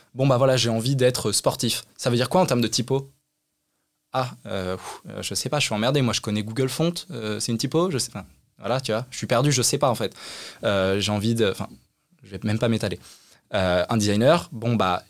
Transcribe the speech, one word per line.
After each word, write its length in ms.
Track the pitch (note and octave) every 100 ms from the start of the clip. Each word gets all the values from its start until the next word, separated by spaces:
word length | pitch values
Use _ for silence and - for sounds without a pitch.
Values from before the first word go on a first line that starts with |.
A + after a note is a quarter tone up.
| _
Bon, 120 | A#2+ C#3
bah 80 | B2
voilà, 180 | C3 B2+
j'ai 140 | A#2+
envie 240 | A2+ A#2+ C#3
d'être 360 | B2+ B2+ G#2+
sportif ». 500 | - C#3 - A#2 - - -
Ça 120 | B2+
veut 60 | A#2+
dire 120 | B2
quoi 120 | F#3
en 60 | D#3+
termes 140 | B2
de 80 | A2+
typo ? 420 | - - C3+ C3+ _ _ _ _ _ _ _ _ _ _
Ah, 180 | C3 B2 B2+ G#2+
euh, 300 | G2 F#2 F#2
pff, 240 | - - -
euh, 120 | G#2
je 120 | F#2+
sais 140 | G2 C#3
pas, 80 | D3
je 80 | -
suis 80 |
emmerdé. 260 | G#2 A#2 C#3+
Moi, 140 | A#2+
je 80 | G2+
connais 200 | - G#2+
Google 280 | G#2+ A#2 C3
Font, 240 | - E3 E3+ -
euh, 280 | A#2+ G#2+ G#2+
c'est 140 | -
une 60 | A2+
typo, 320 | C#3 D#3+ F#3
je 80 | C3
sais 120 | -
pas. 120 | G2+ E2+ _ _ -
Voilà, 220 | G#2 C3
tu 100 | -
vois, 120 | G#2+ B2+
je 80 | -
suis 80 | -
perdu, 260 | A#2+ C#3+
je 80 | B2+
sais 160 | A#2 C3+
pas 140 | C#3
en 40 |
fait. 200 | A2 G#2 - - - - -
Euh, 340 | A2+ G2+ F#2+ G2+
j'ai 140 | G2+
envie 220 | G#2 A2
de, 160 | A#2 G2+
enfin, 180 | - - - _ _ _ _
je 80 | G2+
vais 100 | F#2+
même 140 | G#2 G#2+
pas 100 | A#2+
m'étaler. 280 | A2 G2+ F#2+ - - _ _ _
Euh, 320 | G#2 F#2 F2+ -
un 60 | A2+
designer, 500 | G#2 G2+ B2+ E3+ -
bon, 240 | A2+ A2+ A2+
bah, 280 | F#2 F2+